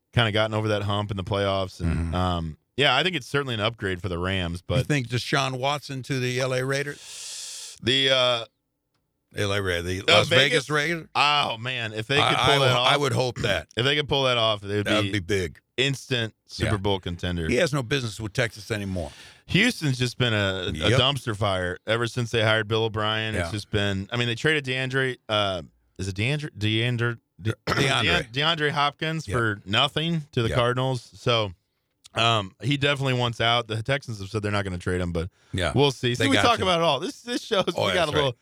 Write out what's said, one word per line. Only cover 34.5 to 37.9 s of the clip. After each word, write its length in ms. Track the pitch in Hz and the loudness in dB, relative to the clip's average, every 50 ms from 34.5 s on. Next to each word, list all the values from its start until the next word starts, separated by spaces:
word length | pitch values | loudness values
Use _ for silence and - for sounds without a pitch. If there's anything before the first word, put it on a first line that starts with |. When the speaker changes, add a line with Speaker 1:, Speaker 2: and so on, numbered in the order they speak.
Speaker 1:
not 120 | 104 101 98 | 0 0 -2
gonna 140 | 95 90 87 | -2 -4 -4
trade 200 | - - 90 90 | -2 -2 0 0
him, 120 | 90 87 85 | 0 0 -2
but 160 | 85 80 90 - _ _ _ - | -2 -4 -4 -6 _ _ _ -4
Speaker 2:
Yeah. 180 | 95 90 80 - | -2 -2 0 2
Speaker 1:
we'll 160 | 131 143 143 | 4 4 4
see. 180 | 131 - - 123 120 | 2 0 -2 -2 0
Speaker 2:
They 100 | 120 113 | 2 2
Speaker 1:
So 40 | - | 2
we 60 | - | 4
Speaker 2:
got 60 | 104 | 4
Speaker 1:
talk 160 | 101 240 233 214 | 4 4 4 2
Speaker 2:
to. 60 | 214 | 2
Speaker 1:
about 160 | 190 180 165 | 2 2 2
it 40 | 170 | 2
all. 160 | 165 143 127 | 2 2 0
This, 220 | 160 233 - - | -2 -6 -10 -10
this 220 | - 240 240 277 - | -10 -6 -6 -6 -4
shows 200 | - 220 196 185 - 170 - | -2 0 0 0 0 0 0
Speaker 2:
Oh, 80 | - | 0
Speaker 1:
we 80 | 202 | 2